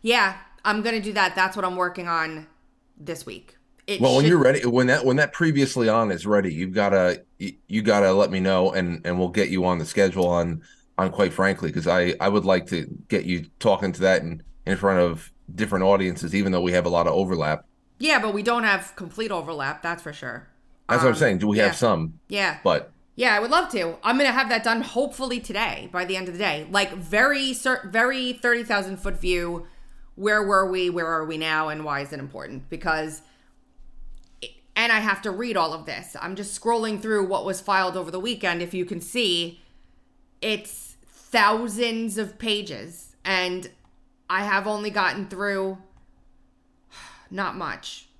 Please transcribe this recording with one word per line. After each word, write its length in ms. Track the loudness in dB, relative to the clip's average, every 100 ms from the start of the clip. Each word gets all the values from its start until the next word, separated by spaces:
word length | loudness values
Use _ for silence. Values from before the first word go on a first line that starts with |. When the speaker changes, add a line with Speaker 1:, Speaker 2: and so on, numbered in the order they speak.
Speaker 1:
Yeah, 340 | 4 4 4 0 -18 -4
I'm 200 | -2 0
gonna 180 | 0 -2
do 120 | -2
that. 220 | 0 0
That's 200 | 2 0
what 100 | 0
I'm 120 | -4 0
working 300 | -2 -2 -4
on 380 | -2 -2 -8 -16 _ _ _ _
this 300 | _ -12 -10
week. 320 | -10 -16 -18 _ _ _ -8
It 120 | 2
Speaker 2:
Well, 160 | 4
when 100 | 6
Speaker 1:
should 40 | 6
Speaker 2:
you're 80 | 6
ready, 260 | 6 4 2
when 180 | 4
that, 180 | 4 4
when 120 | 4
that 180 | 4 2
previously 560 | 2 2 4 2 2 4
on 220 | 4 2
is 160 | -2 2
ready, 260 | 4 4
you've 200 | 0 -2
gotta, 500 | 0 4 4 4 2 _ _
y-, 160 | -10 -10 _
you 140 | 0
gotta 320 | 4 6 6
let 160 | 6 4
me 100 | 2
know, 320 | 2 4 4
and, 300 | 2 -2 -4
and 140 | -2 0
we'll 120 | 0
get 200 | 0 0
you 160 | 2
on 140 | 0 0
the 60 |
schedule 420 | -2 2 2 4 2
on, 340 | 2 0 -4 -10 _ _ -2
on 100 | -2
Quite 240 | 2 0
Frankly, 380 | 2 0 0 -2
'cause 160 | -2 2
I, 260 | 2 2 0
I 80 | 0
would 160 | 2
like 220 | 2 2 0
to 180 | -6 -6 -14 -4
get 180 | -2
you 220 | 0 -4 -6 _
talking 340 | 2 2 0
to 80 | 2
that 200 | 4 4
in, 220 | 0 -10 -14 -10 -4
in 100 | 0
front 220 | 2 4
of 340 | 2 0 -12 _ -16
different 300 | -6 -2 2
audiences, 500 | 4 4 2 -4 -2
even 160 | 0 2
though 100 | 2
we 100 | 2
have 140 | 2
a 40 | 2
lot 180 | 2 2
of 60 |
overlap. 520 | 2 0 0 0 -2 _ _ _ _
Speaker 1:
Yeah, 200 | 0 2
but 140 | 0
we 100 | -2
don't 200 | -2 0
have 300 | 0 -2 -4
complete 360 | -14 -14 -8 -6
overlap, 500 | -6 -6 -8 -8 -6
that's 220 | -8 -8
for 100 | -10
sure. 340 | -12 -12 -12 -18 _ _ _ 0
Speaker 2:
That's 160 | 4
what 60 | 4
I'm 40 |
Speaker 1:
Um, 60 | 4
Speaker 2:
saying. 180 | 2 4
Do 80 | 2
we 100 | 4
Speaker 1:
yeah. 100 | 4
Speaker 2:
have 80 |
some? 440 | 4 2 2 -2 -8 _
Speaker 1:
Yeah. 320 | -2 -2 0
Speaker 2:
But 280 | 0 0 -2 _ _
Speaker 1:
Yeah, 200 | -2 2
I 40 | 2
would 120 | 2
love 180 | 2 2
to. 260 | -4 -4 -4
I'm 140 | -2 2
gonna 140 | 2
have 180 | 2 0
that 140 | 0
done 180 | 0 -2
hopefully 580 | -2 -2 -4 -4 -6 -6
today, 500 | -6 -4 -4 -4 -8
by 140 | -6
the 120 | -4 -4
end 100 | -6
of 60 |
the 60 | -4
day. 280 | -4 -4 -2
Like, 220 | 0 0
very 600 | -4 -2 2 4 2 -2
cer-, 340 | -2 -2 -2 -2
very 420 | 0 2 0 -6
thirty 300 | -2 0 0
thousand 340 | 0 -2 -2 -6
foot 220 | -6 -2
view. 480 | 0 0 -2 -8 -12 -20 -20 -20 -20
Where 280 | -4 0 2
were 260 | 4 2 2
we? 200 | 0 -2
Where 180 | -2 -2
are 180 | -2
we 120 | -4 -4
now? 320 | -2 0 -2
And 140 | -4
why 180 | -6 -6
is 100 | -6
it 80 | -10
important? 500 | -12 -14 -14 -14 -12
Because, 520 | -6 -2 -2 -4 -10 _ _ _ _ _ -20 -20 -14 -14 -14 -18 -18 -18 -18 _
and 160 | -2 2
I 80 | 2
have 220 | 0 -2
to 80 | -4
read 260 | -6 -2 0
all 160 | -2
of 120 | -4
this. 300 | -10 -12 -12 -12
I'm 160 | -10
just 240 | -10 -10 -6
scrolling 420 | -2 -2 -2 -4
through 260 | -2 0 0
what 180 | -2
was 160 | -4 -6
filed 360 | 0 0 0 -4
over 140 | -6
the 80 | -6
weekend. 420 | -6 -2 -2 -2
If 120 | -4
you 120 | -6
can 160 | -6 -6
see, 600 | -6 -2 0 0 -4 -10 _ -20 _ _ _ _ _ _
it's 560 | -6 -6 -8 -14 -16 -20
thousands 1120 | _ -20 -2 2 4 2 -2 -2 -2 -2 -4 -6
of 180 | -8 -6
pages. 800 | -4 -4 -6 -12 -14 -16 -20 _
And 460 | -2 0 0 -4 -10 _ _ _ _ _ -4
I 140 | -4
have 240 | 0 0 0
only 240 | -4 -4
gotten 360 | -2 -2 -2 -10
through 520 | -6 -4 -2 -4 -8 -18 _ _ _ _ _ _ _ _ _ _
<sighs> 60 | -20 -20 -20 _
not 240 | -6 -6
much. 520 | -6 -8 -8 -12 -16 _